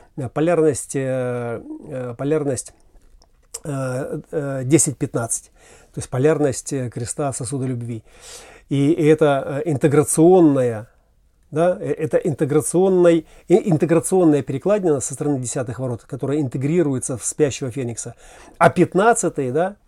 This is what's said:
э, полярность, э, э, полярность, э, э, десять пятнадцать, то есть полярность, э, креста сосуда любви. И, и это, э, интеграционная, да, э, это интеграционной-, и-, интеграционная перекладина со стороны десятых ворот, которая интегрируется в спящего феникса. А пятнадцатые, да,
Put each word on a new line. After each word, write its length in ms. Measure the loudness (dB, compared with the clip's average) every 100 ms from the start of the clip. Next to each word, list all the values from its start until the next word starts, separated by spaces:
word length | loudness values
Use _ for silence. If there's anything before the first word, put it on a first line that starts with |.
| _ -10
э, 120 | -6
полярность, 640 | -2 0 4 2 0 -6 -6
э, 680 | -4 -4 -4 -6 -6 -8 -10 -16 -12
э, 280 | -10 -10 -8
полярность, 560 | -2 -2 -2 -4 -8 _ _ _ _ _ _ _ _ -14
э, 560 | -8 -6 -4 -6 -6 -10 -8
э, 300 | -8 -6 -6 2
десять 320 | 2 2 -4
пятнадцать, 540 | -6 -4 -6 -8 -12 _ _ -20 _
то 60 | -14
есть 100 | -8
полярность, 640 | 0 2 2 0 -2 -6
э, 160 | -6 -6
креста 420 | -8 -8 -6 -6
сосуда 340 | -6 -8 -6 -4
любви. 380 | -6 -8 -10 -14 -20 -20 -20 -20 -20 _
И, 240 | 0 2
и 140 | 4 4
это, 560 | 4 4 2 -2 -6 -4
э, 60 |
интеграционная, 1160 | 0 4 4 2 4 6 8 6 4 0 -2 -10 _ _ _ _ _ _
да, 260 | -2 0 0
э, 120 | -4
это 260 | -4 -2 0
интеграционной-, 1080 | -2 -2 0 0 0 2 2 4 4 4 0 -12 2
и-, 240 | 2 4
интеграционная 720 | 2 2 2 2 4 4 4
перекладина 560 | 0 -4 0 0 2 0
со 140 | -2
стороны 260 | -4 -2 -2
десятых 400 | -4 -6 -6 -6
ворот, 240 | -8 -8
которая 360 | -10 -8 -4 -2
интегрируется 800 | -2 -4 0 0 0 -2 -4 -6
в 80 | -6
спящего 460 | 0 -2 -2 -8
феникса. 440 | -6 -8 -8 -12 -16 -20 -20 -20 2
А 120 | 2
пятнадцатые, 840 | 4 2 4 4 2 0 -4 -2
да, 240 | -2 -2 -6